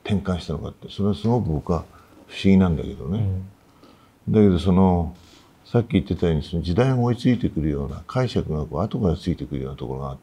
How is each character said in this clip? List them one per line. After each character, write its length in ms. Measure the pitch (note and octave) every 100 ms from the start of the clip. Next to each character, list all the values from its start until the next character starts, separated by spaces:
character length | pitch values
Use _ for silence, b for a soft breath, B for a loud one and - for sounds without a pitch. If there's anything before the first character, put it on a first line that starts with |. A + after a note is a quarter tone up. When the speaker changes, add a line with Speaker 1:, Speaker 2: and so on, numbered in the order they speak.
Speaker 1:
転 160 | - G2+
換 200 | F#2 F2+
し 60 | -
た 60 |
の 60 | D2+
か 80 | -
っ 40 |
て、 160 | - -
そ 120 | -
れ 80 | G2+
は 40 |
す 120 | G2 A2
ご 140 | A#2+
く 80 | F#2+
僕 220 | D2+ -
は 120 | E2 - B B B -
不 60 |
思 200 | - G2
議 60 | F#2+
な 100 | F#2
ん 80 | D2+
だ 60 |
け 120 | -
ど 140 | - C2
ね。 100 | G2+ G2+ F#2 F#2+ - _ b b b b b -
Speaker 2:
う 40 |
ん。 20 |
Speaker 1:
だ 80 | G#2+
け 80 | G#2
ど 100 | F2+
そ 140 | F2
の、 420 | F2+ F#2+ F2+ D#2+ - B B B _
さ 160 | _ A#2+
っ 40 |
き 80 | -
言 100 | G2
っ 20 |
て 100 | -
た 120 | E2+ F2
よ 60 |
う 40 | D#2
に、 60 |
そ 140 | D2 E2+
の 60 |
時 120 | E2
代 140 | F2 C3
が 80 | C3
追 140 | A#2+
い 40 | A#2
つ 140 | B2+
い 80 | A#2+
て 100 | F2
く 120 | -
る 100 | D2+
よ 160 | C#2+ C#2
う 40 |
な、 120 | - -
解 220 | B2+ B2+
釈 240 | G2 D#2+
が 120 | D2+
こ 140 | D2 C#2+
う 40 |
後 160 | G#2 C3
か 80 | G2+
ら 80 | D#2+
つ 140 | -
い 60 | D#2+
て 80 |
く 120 | C2+ C#2
る 60 |
よ 60 | C2
う 40 |
な 40 | C#2
と 100 | B1+
こ 80 |
ろ 60 | C2
が 100 | C#2
あ 40 |
っ 40 | C2+